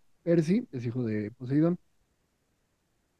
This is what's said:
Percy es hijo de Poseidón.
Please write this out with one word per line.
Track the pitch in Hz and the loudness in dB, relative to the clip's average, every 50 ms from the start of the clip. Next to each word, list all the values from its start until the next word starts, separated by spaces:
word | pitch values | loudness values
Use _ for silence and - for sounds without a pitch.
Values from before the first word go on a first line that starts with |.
| _ _ _ _ - | _ _ _ _ -2
Percy | 170 170 170 160 151 190 233 247 - - | 2 2 2 4 2 2 0 -2 -4 -8
es | 127 117 | -8 -6
hijo | 123 113 131 123 | -4 -4 -4 -2
de | 110 110 107 104 107 117 | -2 -2 -4 -4 -6 -10
Poseidón. | - 127 123 139 151 156 170 180 - _ _ _ _ _ _ _ _ _ _ _ _ _ _ _ _ _ _ _ _ _ _ _ _ _ _ _ | -12 -8 -2 0 2 2 2 0 -2 _ _ _ _ _ _ _ _ _ _ _ _ _ _ _ _ _ _ _ _ _ _ _ _ _ _ _